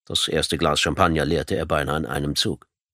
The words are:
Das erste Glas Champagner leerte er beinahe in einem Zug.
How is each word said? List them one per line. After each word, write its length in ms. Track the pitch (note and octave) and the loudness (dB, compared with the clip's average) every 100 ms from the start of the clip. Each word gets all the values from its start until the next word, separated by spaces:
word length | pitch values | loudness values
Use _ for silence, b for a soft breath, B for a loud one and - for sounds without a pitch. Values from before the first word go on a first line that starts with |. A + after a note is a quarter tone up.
Das 240 | - - - | -6 -4 0
erste 300 | D#2 - D#2+ | 0 0 0
Glas 220 | D#2+ D2 | 2 2
Champagner 440 | - D2+ F2+ D#2+ | 0 2 2 2
leerte 320 | C#2+ D#2+ C2+ F#2+ | 2 0 0 -4
er 100 | D#2+ | 0
beinahe 300 | D#2+ C#2+ D#2 | 0 0 -2
in 100 | C#2 | -2
einem 300 | C#2+ C#2+ D2 | -4 -2 0
Zug. 320 | G#2+ C2+ - _ _ | -2 -4 -10 _ _